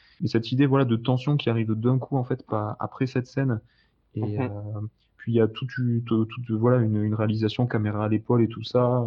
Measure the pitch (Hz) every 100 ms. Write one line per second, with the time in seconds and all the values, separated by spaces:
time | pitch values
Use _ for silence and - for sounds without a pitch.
0 | _ - 117 117 113 127 143 135 123 117
1 | 127 127 143 147 117 113 110 110 120 131
2 | - 139 123 127 - 110 104 - 107 -
3 | 135 127 123 135 135 107 - _ _ _
4 | _ 110 107 104 123 101 104 104 107 -
5 | _ _ 120 113 110 110 127 - 123 117
6 | 117 110 110 123 120 110 120 127 110 107
7 | 107 107 110 110 110 - 120 113 107 104
8 | 107 107 - 120 113 113 113 123 123 123